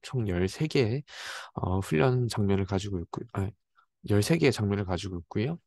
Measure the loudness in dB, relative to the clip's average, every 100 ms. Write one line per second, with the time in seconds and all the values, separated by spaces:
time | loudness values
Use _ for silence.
0 | -6 -4 0 0 0 0 0 2 2 0
1 | -6 -14 -12 -12 -10 -4 0 0 0 2
2 | 4 2 0 0 2 2 0 -2 -2 -6
3 | -6 -10 -6 -4 -4 -6 _ _ _ _
4 | 2 2 4 4 4 2 0 0 -2 -4
5 | -4 -8 -6 -2 -2 -4